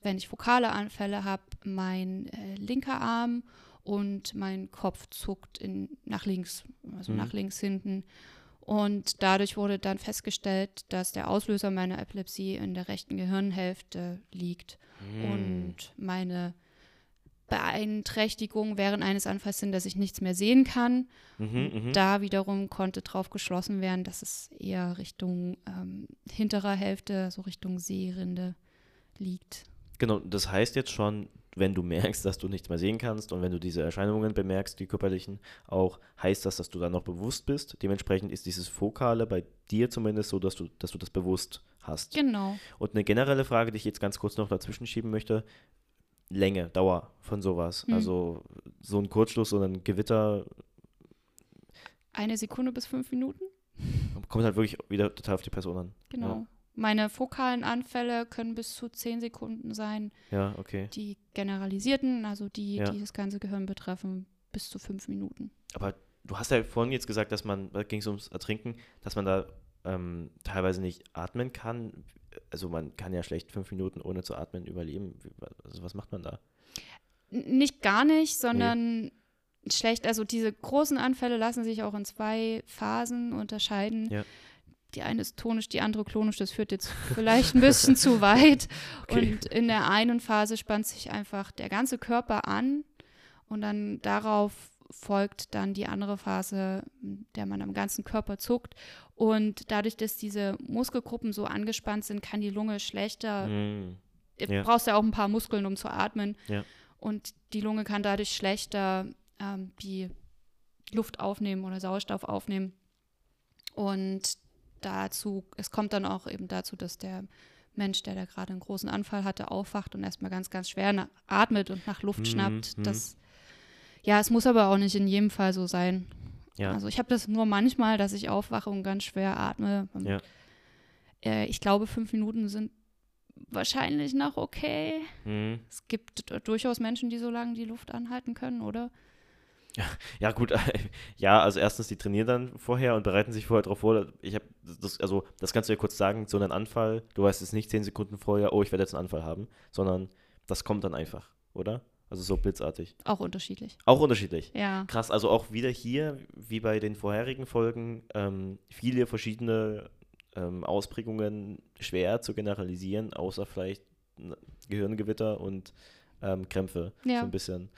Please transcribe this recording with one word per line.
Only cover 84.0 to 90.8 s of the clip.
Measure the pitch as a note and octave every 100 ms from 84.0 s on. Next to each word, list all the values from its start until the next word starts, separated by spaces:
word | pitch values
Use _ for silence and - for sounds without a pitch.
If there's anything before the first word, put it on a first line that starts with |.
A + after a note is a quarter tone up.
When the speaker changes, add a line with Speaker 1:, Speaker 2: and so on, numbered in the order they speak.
| A3
Speaker 2:
Ja. | G#2 D3 - - - - - _
Speaker 1:
Die | -
eine | - A2+
ist | - -
tonisch, | A3+ A3+ G#3+
die | -
andere | G#3+ G#3+
klonisch. | G#3 G#3+ G#3+ G#3
Das | G3
führt | - G#3+
jetzt | F#3+ - - -
vielleicht | B2+ A3 A3+ B3+
ein | B3+
bisschen | C4 C4+ - B3+
Speaker 2:
<laughs> |
Speaker 1:
zu | C4+ A#3
weit. | G3+ A3+ D4+ C#4 - - - -
Speaker 2:
Okay. | - A#3 A3+
Speaker 1:
Und | G#3+ -
in | - A#3
der | A3 -
einen | G3+ A#3 A#3+
Phase | - G#3+ G#3+ A3
spannt | - G#3